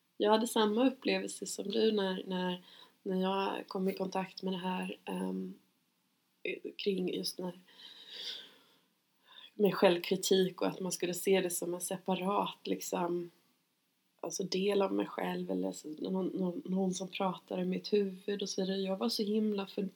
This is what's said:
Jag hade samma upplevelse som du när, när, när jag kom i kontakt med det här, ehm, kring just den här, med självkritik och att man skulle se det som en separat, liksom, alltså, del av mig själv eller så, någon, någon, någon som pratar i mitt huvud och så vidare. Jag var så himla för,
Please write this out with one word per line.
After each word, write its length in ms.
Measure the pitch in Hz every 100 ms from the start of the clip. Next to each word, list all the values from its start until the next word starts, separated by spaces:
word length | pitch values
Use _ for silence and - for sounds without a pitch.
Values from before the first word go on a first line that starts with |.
| _ -
Jag 140 | 208
hade 160 | 220 220
samma 400 | 233 214 214 262
upplevelse 600 | 262 220 190 196 - 196
som 240 | - 196
du 220 | 220 220
när, 300 | 214 190 185 -
när, 360 | 185 185 180 - - - _
när 180 | 202 185
jag 460 | 185 196 196 - -
kom 200 | 196 190
i 40 |
kontakt 480 | 196 185 190 185 -
med 100 | 185
det 60 | 185
här, 380 | 185 185 185 208
ehm, 500 | - 185 - 95 95 - _ _ _ _ _ _ _ _ - - - -
kring 380 | - 185 180
just 220 | - 180 -
den 100 | 185
här, 120 | 175 - - - - - - - - - - _ _ _ _ _ _ _ - - -
med 180 | 202
självkritik 840 | - 196 175 - 185 - 190 185 175
och 40 | 196
att 120 | 165
man 120 | 185
skulle 220 | 175 175
se 260 | 175 - 190
det 100 | 180
som 240 | 175 175
en 60 | 175
separat, 800 | - 185 - 185 185 202 185 -
liksom, 680 | - 190 - 190 175 175 175 - _ _ _ _ _ _ _ _
alltså, 220 | 165 -
del 380 | 185 185 196 196
av 100 | 190
mig 140 | 202 196
själv 440 | - 185 180 180
eller 220 | 185 190
så, 160 | 180 156
någon, 380 | 156 185 190 180
någon, 360 | - 180 175
någon 300 | - 185 190
som 140 | 185 185
pratar 520 | - 190 180 - 190
i 40 |
mitt 280 | 185 185 185
huvud 500 | 208 196 185 - 202
och 60 | 196
så 140 | -
vidare. 140 | 190 196
Jag 180 | 190 190
var 120 | 233
så 140 | 226
himla 440 | 202 214 214 202 196
för, 220 | - 190